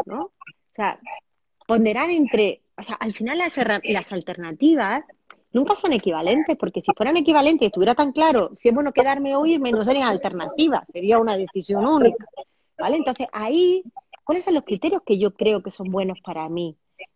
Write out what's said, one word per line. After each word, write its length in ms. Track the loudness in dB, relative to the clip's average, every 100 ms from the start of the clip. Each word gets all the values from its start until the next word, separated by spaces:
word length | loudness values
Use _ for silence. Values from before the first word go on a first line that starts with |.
| -4
¿no? 140 | -6
O 120 | -12 -14 -20 -20 _
sea, 240 | -6 -4 -6 -12 -20 _ _ _ _ 0
ponderar 420 | 2 2 0 0
entre, 520 | 0 2 2 2 -2 _ -18
o 60 |
sea, 120 | -12 -8
al 180 | -8
final 240 | -6 -4 -4
las 200 | -4 -2
herra-, 240 | -2 -2
las 300 | -2 -4 -4
alternativas 920 | -8 -10 -12 -12 2 4 4 2 -2 -8 -20 -20 -20 _
nunca 240 | 0 0 0
son 160 | 0
equivalentes, 640 | 0 0 -2 0 0 0 -2
porque 220 | -4 -4
si 140 | -2 0
fueran 220 | 0 2
equivalentes 460 | 4 4 4 2
y 20 | 2
estuviera 280 | 2 2
tan 200 | 2 0
claro 380 | 2 2 2 0 0
si 140 | 2
es 40 |
bueno 200 | 2 2
quedarme 420 | 2 2 0 0 0
o 100 | 2
irme, 280 | 0 0
no 100 | 0
serían 240 | 2 2 0
alternativas, 800 | 0 -2 -6 -6 0 0 0 -4
sería 260 | -4 2 4
una 160 | 2 -2
decisión 500 | -4 -6 -4 -2 2
única, 400 | 4 4 0 -10 -18 -20 _ _ -6
¿vale? 180 | -4 -2
Entonces, 320 | -2 -6 -8
ahí, 500 | -6 -2 2 4 2 -4 -18 -20 -10
¿cuáles 220 | -4 -2 0
son 80 |
los 100 | 0
criterios 380 | 0 -4 -2 -2 0
que 140 | 0
yo 140 | 0
creo 280 | 0 0 0
que 80 | -4
son 220 | -10 -6
buenos 280 | -4 -4 -6
para 260 | -10 -10 -6
mí? 300 | -6 -6 -10 _ -20 -14